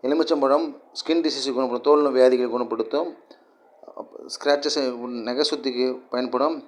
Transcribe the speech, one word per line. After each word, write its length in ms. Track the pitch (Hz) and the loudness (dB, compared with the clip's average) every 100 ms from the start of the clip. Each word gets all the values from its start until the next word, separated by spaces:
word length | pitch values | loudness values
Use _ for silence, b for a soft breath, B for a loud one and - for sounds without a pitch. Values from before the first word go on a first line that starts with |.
எலுமிச்சம்பழம் 600 | 127 156 165 151 135 147 160 131 - - | 0 0 2 2 4 2 0 -8 -16 -10
ஸ்கின் 260 | - 165 156 | 0 0 0
டிசீஸை 260 | 135 135 127 | -2 -4 -2
குணப்படுத்தும், 320 | 131 120 147 | -2 0 4
தோல் 160 | 147 143 | 4 4
நோய் 100 | 127 | 6
வியாதிகளை 300 | 127 127 123 120 | 6 6 0 -2
குணப்படுத்தும், 540 | 117 113 110 143 170 - _ b b b _ _ - - - - - - | -2 -2 -2 -2 -4 -10 _ b b b _ _ -20 -16 -16 -16 -14 -4
ஸ்க்ராச்சஸ், 460 | 147 143 147 147 131 120 123 120 113 | 0 0 0 -2 -4 -6 -8 -8 -4
நகை 180 | 127 151 | -2 -2
சுத்திக்கு 360 | 143 139 123 127 127 - | -2 -4 0 -2 -2 -6
பயன்படும். 420 | 123 127 123 147 160 | -4 -2 0 0 -2